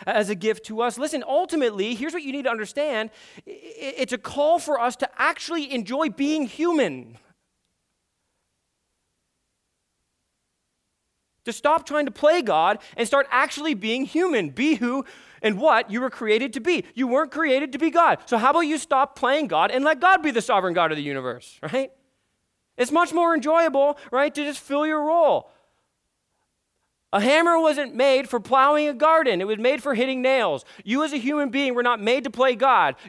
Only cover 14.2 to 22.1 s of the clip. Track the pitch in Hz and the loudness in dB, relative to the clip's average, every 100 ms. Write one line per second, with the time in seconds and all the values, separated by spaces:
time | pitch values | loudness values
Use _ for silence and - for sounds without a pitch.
14.2 | 370 254 156 131 294 262 240 269 - - | 0 0 -2 -2 0 0 0 -4 -6 -14
15.2 | - - 220 196 302 226 247 220 254 - | -20 -4 -2 2 4 2 2 -4 -6 -4
16.2 | 220 214 262 220 269 320 - - 254 254 | 0 0 0 -4 -2 -2 -2 -4 0 0
17.2 | 311 285 320 262 285 254 320 330 320 170 | 0 -2 0 0 -2 -2 0 4 4 2
18.2 | - 233 254 311 311 311 - 269 277 - | -2 0 2 2 0 -2 0 0 0 -2
19.2 | 240 294 262 156 196 254 285 285 359 381 | 0 0 0 0 2 2 0 2 4 4
20.2 | 302 233 226 208 185 175 165 151 147 139 | 2 -2 0 0 2 2 0 0 -4 -6
21.2 | 127 123 - - 147 254 269 _ _ | -6 -8 -14 -14 -6 -4 -6 _ _